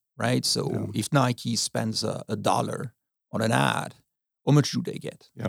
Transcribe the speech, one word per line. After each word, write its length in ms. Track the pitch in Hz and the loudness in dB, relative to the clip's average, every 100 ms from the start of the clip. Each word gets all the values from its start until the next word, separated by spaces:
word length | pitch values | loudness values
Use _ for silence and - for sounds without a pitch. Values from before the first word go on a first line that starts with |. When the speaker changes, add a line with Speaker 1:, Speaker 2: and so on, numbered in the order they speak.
| _ - | _ -4
Speaker 1:
right? 280 | 117 127 - | 0 0 0
So 240 | 113 - | 0 0
Speaker 2:
Yeah. 160 | - 104 | -2 -2
Speaker 1:
if 200 | 104 - | -4 0
Nike 420 | 143 127 120 120 110 | 2 2 0 -4 -2
spends 480 | - 120 110 - | -2 -2 -2 -2
a, 200 | 107 101 - | -4 -6 -6
a 80 | 104 | -2
dollar 580 | - - - - 117 - _ _ _ | 2 2 0 -4 -8 -12 _ _ _
on 100 | - | -2
an 100 | 110 | 2
ad, 440 | 127 135 - - - _ _ _ _ - | 4 2 0 -4 -12 _ _ _ _ 4
how 60 | |
much 200 | 147 143 | 6 6
do 100 | 120 | -2
they 180 | - - | -4 -6
get? 300 | - - - | -10 -12 -20
Speaker 2:
Yeah, 140 | - | -8